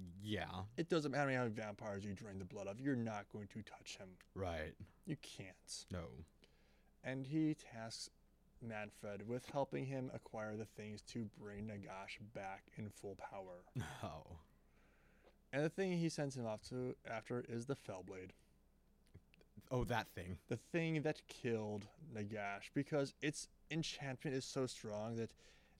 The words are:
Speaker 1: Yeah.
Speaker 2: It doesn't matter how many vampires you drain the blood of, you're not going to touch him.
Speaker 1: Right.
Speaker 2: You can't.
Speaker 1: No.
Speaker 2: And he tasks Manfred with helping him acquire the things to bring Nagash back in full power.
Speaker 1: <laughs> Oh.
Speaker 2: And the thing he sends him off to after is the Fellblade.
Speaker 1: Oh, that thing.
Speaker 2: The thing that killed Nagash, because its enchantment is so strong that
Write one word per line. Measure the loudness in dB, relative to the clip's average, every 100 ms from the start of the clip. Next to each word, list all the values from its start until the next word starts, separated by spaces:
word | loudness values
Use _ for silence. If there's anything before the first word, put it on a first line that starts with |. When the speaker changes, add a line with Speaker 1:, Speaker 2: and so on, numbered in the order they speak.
| -8 -6
Speaker 1:
Yeah. | 0 2 2 -2 -2 -2
Speaker 2:
It | 4
doesn't | 4 6
matter | 4 6
how | 6
many | 4
vampires | 2 -2 -2 -2 0
you | -2
drain | -4 -4 -6
the |
blood | -4 -2 -2
of, | 0
you're | 4
not | 4 4 0 -4
going | -6 -6
to | -6
touch | -8 -10 -10 -10
him. | -10 -14 -10
Speaker 1:
Right. | -2 0 0 -2 -6 -14 -8 -4
Speaker 2:
You | -4
can't. | -4 -10 -10 -12 -10 -10 -4
Speaker 1:
No. | -4 -4 -8 -14 -18 -20 -20 -20 -20 -20 -8
Speaker 2:
And | -2 -2 2
he | 4 4
tasks | 2 -4 -8 -6 -6 -10 -12 -20 -20 -20 -10
Manfred | -6 -4 -4 -6 -6 -4 -2
with | -2 0
helping | 2 2 0 0
him | 0 -2
acquire | -4 -6 -4 -2 -2
the | -4
things | -8 -8 -8 -6
to | -4 -4 -6
bring | -8 -6 -4
Nagash | -4 -6 -6 -6 -8 -8
back | -6 -4 -6 -8 -6
in | -6
full | -6 -6 -6
power. | -6 -6 -6 -10 -6
Speaker 1:
<laughs> | -4 -4 -4
Oh. | -6 -6 -10 -14 -16 -20 -20 -20 -20 -20 -20 -20 -20 -20 0
Speaker 2:
And | 4
the | 4
thing | 4 4 6
he | 6
sends | 4 2 2
him | 0
off | 0 -2
to | 0 0 -2 -4
after | -4 0 0 0
is | 0 0
the | 0
Fellblade. | -2 -6 -6 -8 -8 -12 -20 -20 -20 -20 _ -20 -20 -20 -20 -20 -20 -18 0
Speaker 1:
Oh, | 2
that | 4 4 2
thing. | -4 -4 -6 -2
Speaker 2:
The | -2
thing | 2 2 4 4
that | 4 0 -6
killed | -2 2 2 2 -2 -4 -12 -8
Nagash, | -4 -2 -2 -2 -2 0
because | 0 4 4 4 2
its | 0 0 -6 -12 -2
enchantment | 0 0 -2 -2 -2 2 2
is |
so | 2 2 2
strong | 0 -2 0 2 2
that | 0 -4 -20 -20 -20